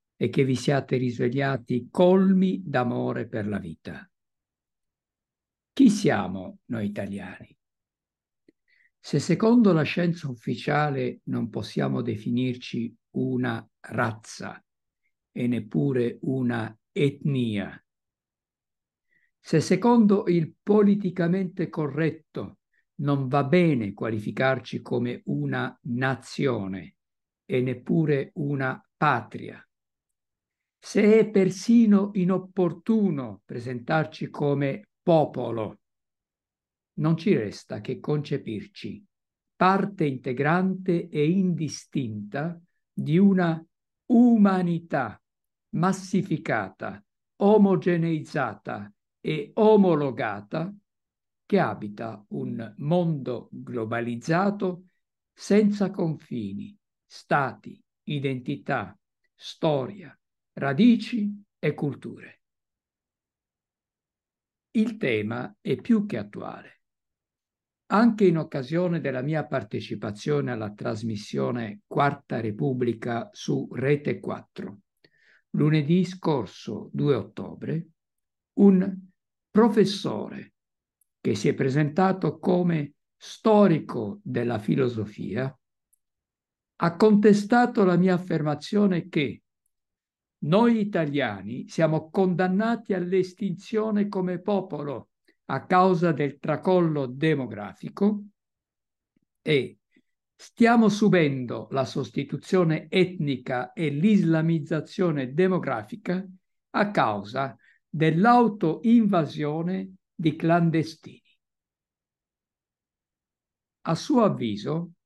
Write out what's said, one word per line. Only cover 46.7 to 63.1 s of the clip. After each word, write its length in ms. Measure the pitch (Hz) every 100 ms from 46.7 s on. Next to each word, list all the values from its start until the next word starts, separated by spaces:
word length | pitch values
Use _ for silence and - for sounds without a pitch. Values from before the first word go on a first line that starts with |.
| - 107 98 _ _ _ -
omogeneizzata 1600 | 202 214 196 180 180 170 165 156 131 156 123 - - 113 104 _ _ _
e 320 | - 156 -
omologata 1200 | - 214 214 190 151 143 117 113 101 104 160 180 208 _ _ _ _ _ _ -
che 120 | 196
abita 640 | 127 101 104 104 117 110 -
un 460 | 139 127 120 110 -
mondo 720 | 147 180 170 147 127 120 -
globalizzato 1300 | 127 131 120 110 117 120 120 139 165 202 202 185 175 _ _ _ _ _
senza 580 | _ - 202 208 208 190
confini, 840 | - 165 147 - 120 101 101 104 _ _ _ _
stati, 760 | - - 151 131 - - - _ _
identità, 920 | - 147 135 127 135 143 - 131 90 - _ _ _
storia, 840 | _ - - 165 143 120 - 151 _ _ _ _
radici 800 | - 139 139 240 226 - 233 208 - _ -
e 140 | 156
culture. 680 | 147 147 123 117 - - _ _ _ _ _ _ _ _